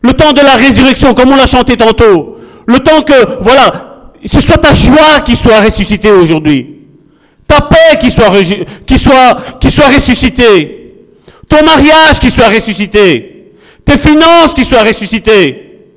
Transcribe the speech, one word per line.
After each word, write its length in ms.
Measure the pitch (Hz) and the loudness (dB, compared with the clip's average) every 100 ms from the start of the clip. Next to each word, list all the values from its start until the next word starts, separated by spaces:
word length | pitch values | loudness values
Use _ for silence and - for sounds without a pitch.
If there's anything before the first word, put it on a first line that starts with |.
Le 100 | 240 | 0
temps 200 | 262 311 | 0 0
de 80 | 277 | 2
la 160 | 277 254 | 2 2
résurrection, 580 | 262 208 254 254 277 | 0 2 0 0 0
comme 160 | 233 254 | 2 2
on 60 | 269 | 2
l'a 100 | 254 | 0
chanté 300 | 254 240 240 | 0 -2 0
tantôt. 640 | 226 220 226 180 143 - - - - | 0 2 2 0 -2 -16 -20 -16 -2
Le 120 | 254 | -2
temps 220 | 262 311 | 2 0
que, 400 | 302 277 196 - | 2 0 0 -2
voilà, 680 | 190 269 226 - - - - _ | 0 2 0 -2 -16 -20 -20 _
ce 160 | - - | -4 -2
soit 160 | - 330 | 0 0
ta 180 | 311 | 2
joie 460 | - - 294 311 294 | 2 2 2 2 0
qui 120 | 294 233 | -2 -2
soit 240 | - 214 | 0 2
ressuscitée 500 | 214 214 196 202 208 | 0 -2 -6 -4 0
aujourd'hui. 680 | 202 170 156 151 143 120 - - _ _ _ _ _ _ | 2 2 -2 -2 -4 -4 -20 -20 _ _ _ _ _ _
Ta 140 | 294 | -2
paix 380 | 277 320 330 302 | 0 2 2 2
qui 100 | 247 | -2
soit 200 | - 220 | 0 0
régi-, 340 | 196 175 196 180 - - | 0 -2 -4 -8 -14 -4
qui 120 | 262 | -2
soit, 380 | - 262 254 - - - | 2 2 2 0 -6 -6
qui 100 | 269 | -4
soit 180 | - 277 | 0 0
ressuscitée. 1160 | 269 - 240 254 - 240 196 147 - - - _ _ _ _ - | 0 0 -2 -4 -2 0 0 -2 -12 -20 -20 _ _ _ _ -4
Ton 160 | 302 | 0
mariage 560 | 311 311 285 311 320 277 | 2 2 2 2 2 0
qui 120 | 262 | -2
soit 180 | - 233 | 0 0
ressuscité. 1040 | 220 220 202 202 208 196 127 - - - _ _ _ | 0 -4 -8 -4 0 0 -2 -6 -20 -20 _ _ _
Tes 140 | - 285 | -4 -2
finances 560 | 302 302 320 339 320 | 0 2 2 2 0
qui 100 | - | -2
soient 180 | 247 254 | -2 0
ressuscitées. 1080 | 214 - 202 220 214 214 156 117 - - _ | 0 -4 -6 -6 -2 0 0 -4 -20 -20 _